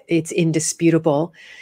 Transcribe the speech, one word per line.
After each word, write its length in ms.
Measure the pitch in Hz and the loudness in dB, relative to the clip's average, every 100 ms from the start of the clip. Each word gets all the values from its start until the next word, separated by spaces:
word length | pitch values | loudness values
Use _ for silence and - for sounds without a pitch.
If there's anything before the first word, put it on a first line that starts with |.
| - | -4
it's 240 | 170 160 | -4 -2
indisputable. 1000 | - 165 160 156 - 170 160 160 143 170 - - - | -2 0 0 -4 0 2 2 2 0 -2 -8 -20 -20